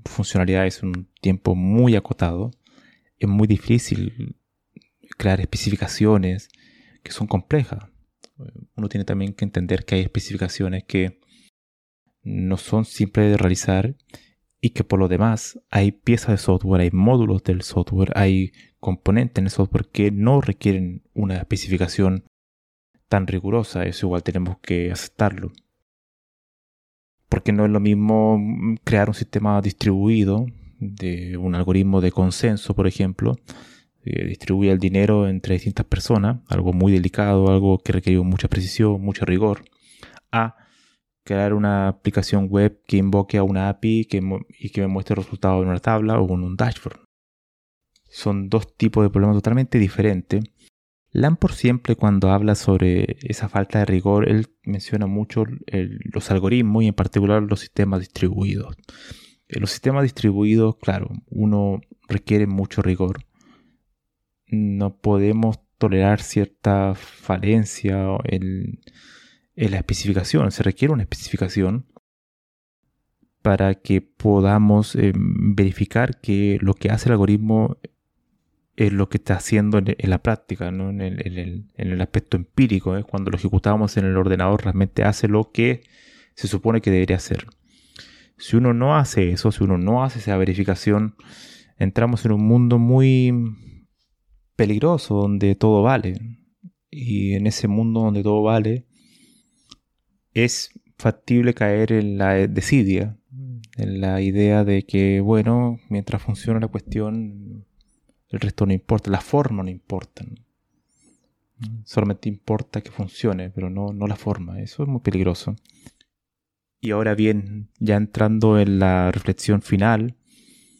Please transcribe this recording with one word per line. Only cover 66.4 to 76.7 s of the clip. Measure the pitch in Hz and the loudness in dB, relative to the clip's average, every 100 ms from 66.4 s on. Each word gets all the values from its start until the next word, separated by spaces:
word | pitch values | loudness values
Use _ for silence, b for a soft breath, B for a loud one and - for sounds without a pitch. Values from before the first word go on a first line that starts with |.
| 101 _ - 101 98 | -2 _ 0 2 0
falencia | 98 - - - 92 98 113 107 - 101 95 95 98 | -2 -10 -14 -6 -2 2 2 0 -4 -2 -2 -2 -2
en, | 113 95 95 95 101 104 - B B B B B B - | -4 -4 -4 -6 -8 -10 -18 B B B B B B -4
en | 110 | -2
la | 95 | -2
especificación. | - 101 101 95 90 - 101 | -4 -4 -2 -2 0 0 0
Se | - | 0
requiere | 123 - 139 | -2 0 0
una | 151 | 0
especificación | 101 - - - 92 104 92 113 127 _ _ _ _ _ _ _ _ _ _ _ _ _ _ _ | -2 -8 -8 -6 -4 -2 -2 -2 -6 _ _ _ _ _ _ _ _ _ _ _ _ _ _ _
para | - 98 98 | 0 2 2
que | 98 - 98 | 0 0 0
podamos, | - _ 107 101 98 104 107 104 104 | 0 _ 2 4 4 4 6 4 2
eh, | 113 107 | 2 2
verificar | 95 92 87 104 101 95 - 101 113 123 - | 2 0 0 0 2 2 0 -2 0 -2 -2
que | - 101 101 98 | -2 0 2 2
lo | 95 | 0